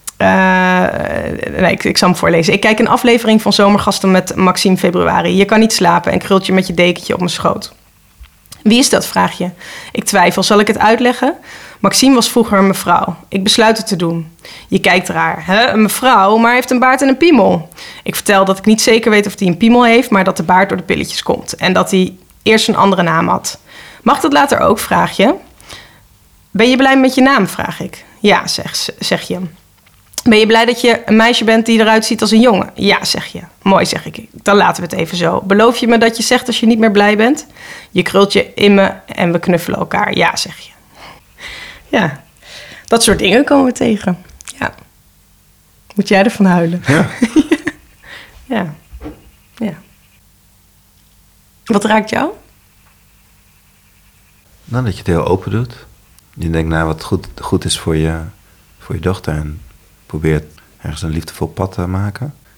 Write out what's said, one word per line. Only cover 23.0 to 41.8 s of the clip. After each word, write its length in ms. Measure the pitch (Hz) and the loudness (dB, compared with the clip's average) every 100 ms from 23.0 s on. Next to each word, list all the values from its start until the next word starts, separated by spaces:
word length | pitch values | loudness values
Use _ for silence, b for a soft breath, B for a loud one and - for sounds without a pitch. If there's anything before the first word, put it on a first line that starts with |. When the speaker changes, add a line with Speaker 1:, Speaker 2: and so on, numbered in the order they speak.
Speaker 1:
naam 240 | 175 160 175 | 0 0 0
had. 320 | 180 - - B B B B | -2 -4 -14 B B B B
Mag 160 | 226 285 | -2 0
dat 140 | 311 | 2
later 260 | 285 277 - | 2 2 2
ook, 200 | - 220 | 2 0
vraag 360 | - 175 170 - | 0 -2 -2 0
je. 180 | 202 381 - B B B B B B _ _ _ _ | 0 0 -8 B B B B B B _ _ _ _
Ben 180 | 190 240 | 0 2
je 80 | 254 | 4
blij 200 | 269 269 | 4 4
met 160 | 262 262 | 4 4
je 60 | |
naam, 260 | 262 269 180 | 2 2 0
vraag 320 | - - - | -4 -10 -10
ik. 260 | 185 - - - | -12 -14 -20 -4
Ja, 280 | 208 175 - | 0 0 0
zeg, 420 | - - - - - | -8 -8 -8 -10 -10
zeg 220 | - 175 - | -6 -4 -4
je. 120 | 180 180 - _ _ _ _ _ - | -8 -8 -14 _ _ _ _ _ -4
Ben 160 | 240 214 | 2 4
je 80 | 220 | 4
blij 180 | 226 233 | 4 2
dat 160 | 233 | 0
je 200 | 240 226 - | 0 0 2
een 100 | 220 | 4
meisje 280 | 226 240 | 4 2
bent 220 | 220 226 226 | 2 2 2
die 140 | 226 | 2
eruit 260 | 220 220 214 | 4 2 0
ziet 160 | 226 | -2
als 100 | 214 | 2
een 100 | 220 | 4
jongen? 280 | 247 196 - | 4 2 -2
Ja, 320 | - 196 175 - | -4 -2 0 -2
zeg 200 | 175 - | -6 -8
je. 140 | 180 175 _ | -14 -18 _
Mooi, 240 | 196 190 - | 0 2 2
zeg 200 | - 156 | -4 -8
ik. 140 | - - | -16 -20
Dan 240 | - - 202 | -8 0 2
laten 280 | 180 170 | 2 -2
we 60 | 175 | -6
het 100 | 190 | -6
even 180 | 165 175 | -6 -4
zo. 240 | 165 185 | -2 -2
Beloof 360 | 190 202 226 240 | 0 2 2 2
je 100 | 226 | 0
me 100 | 233 | 2
dat 200 | 226 233 | 2 0
je 60 | |
zegt 240 | - 247 - | -2 -2 -2
als 120 | 226 | 0
je 60 | 220 | 0
niet 140 | 226 | 2
meer 120 | 220 | 2
blij 260 | 202 208 214 | 2 2 2
bent? 280 | 226 302 - B B B B | 0 0 -6 B B B B
Je 100 | 185 | -4
krult 320 | 170 196 202 | 0 2 2
je 200 | 196 - | 0 -4
in 200 | - 208 | 0 2
me 200 | 196 196 - - | 4 2 -2 -14
en 260 | - 175 | -4 -2
we 80 | 170 | -2
knuffelen 400 | 185 170 175 - | 0 -2 -2 -6
elkaar. 360 | 160 - - 180 | -4 -4 -2 0
Ja, 200 | 170 - | 0 -2
zeg 220 | - - | -8 -14
je. 120 | - _ _ B B B _ _ B B B B | -20 _ _ B B B _ _ B B B B